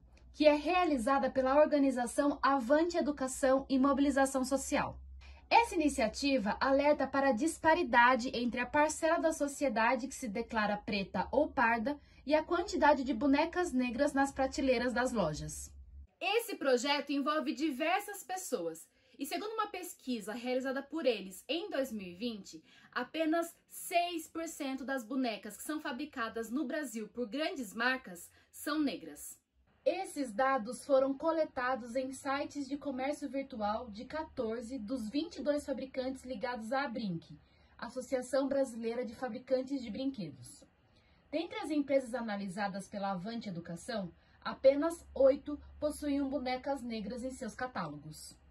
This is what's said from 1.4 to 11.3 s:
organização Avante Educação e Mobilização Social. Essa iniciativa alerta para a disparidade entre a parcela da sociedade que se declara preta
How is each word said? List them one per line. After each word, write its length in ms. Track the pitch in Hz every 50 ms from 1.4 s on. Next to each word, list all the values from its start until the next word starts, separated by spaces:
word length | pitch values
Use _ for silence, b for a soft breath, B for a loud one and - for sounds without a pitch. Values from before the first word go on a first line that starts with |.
| 254 262 277 294
organização 800 | 302 269 294 294 277 269 233 247 240 233 - 294 285 294 285 -
Avante 540 | - 269 277 277 226 220 294 311 339 349 339
Educação 680 | 349 285 285 294 - 269 254 - - - 262 262 269 269 -
e 100 | 269 262
Mobilização 680 | 262 277 277 262 277 294 240 269 269 269 - 262 254
Social. 520 | - 269 269 - - 294 226 139 123 - - - - - - B B B B B B
Essa 240 | - 453 466 453 392
iniciativa 840 | 339 302 285 - - 226 214 - - 285 285 269 247 190 208 - -
alerta 460 | 233 269 269 277 277 294 294 294 269 262
para 220 | - 277 269 277
a 40 | 226
disparidade 960 | 214 285 330 - - - 320 320 349 339 240 240 240 240 247 262 226 240 262 -
entre 240 | 269 247 240 220 247
a 80 | 254 -
parcela 500 | - 294 302 311 302 - 330 320 339 339
da 160 | 330 320 311
sociedade 760 | - 285 285 277 - 294 262 214 226 220 240 269 233 262 269
que 60 | -
se 140 | - 269 220
declara 500 | 190 233 226 - 233 220 208 202 208 202
preta 500 | - - 208 196 190 - - 185 180 -